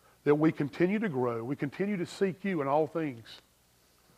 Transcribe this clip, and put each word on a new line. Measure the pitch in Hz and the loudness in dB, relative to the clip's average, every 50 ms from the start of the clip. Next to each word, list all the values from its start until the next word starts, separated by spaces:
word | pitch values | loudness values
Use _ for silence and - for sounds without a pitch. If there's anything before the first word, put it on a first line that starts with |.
| _ - _ _ - | _ -20 _ _ 2
That | 143 147 | 4 4
we | 151 156 160 | 6 6 2
continue | 156 - 151 131 - - 170 180 208 220 | 2 2 -4 -4 0 0 2 2 2 0
to | 226 208 | -2 -2
grow, | 139 127 123 123 117 113 113 | -2 0 0 0 -2 -2 -4
we | 123 147 | -6 -4
continue | - 156 139 - - 190 202 208 | -4 -4 -6 -4 -4 -4 -2 -2
to | 175 170 | -4 -4
seek | - - - 196 190 165 - - | -6 -2 0 0 0 0 -2 -4
you | 196 185 160 | -4 -2 0
in | 135 | 0
all | 135 139 151 160 - | 2 2 2 2 2
things. | - 165 160 147 127 113 110 - - - _ _ _ _ _ _ _ _ _ _ _ _ _ _ _ | 0 -4 -4 -4 -6 -8 -14 -18 -20 -20 _ _ _ _ _ _ _ _ _ _ _ _ _ _ _